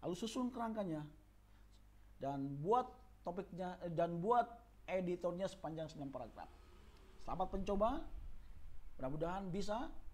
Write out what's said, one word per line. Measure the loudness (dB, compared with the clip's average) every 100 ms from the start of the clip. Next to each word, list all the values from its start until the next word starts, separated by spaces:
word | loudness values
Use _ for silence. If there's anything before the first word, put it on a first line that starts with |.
Lalu | -2 0
susun | 0 2 0
kerangkanya | 2 -2 0 0 0 -4 -12 -20 -20 -20 -20 -20 -20 -20 -20 -20 -4
dan | -2 0 0 0
buat | 6 6 6 -4 -18 -8
topiknya, | -6 -4 -4 -4 -4 -4
eh, | -2
dan | 4 4 4
buat | 6 6 6 0 -16 -16
editornya | -2 0 2 2 0 0 -2
sepanjang | -2 -6 -4 -6
sembilan | -6 -6
paragraf. | -6 -8 -10 -12 -14 -18 -18 -18 -18 -18 -10
Selamat | -4 0 2 2
mencoba, | 4 6 6 4 -2 -6 -6 -6 -8 -8 -4 -4 -4 -2
mudah-mudahan | -2 0 0 0 0
bisa | 0 2 2 0 -4 -6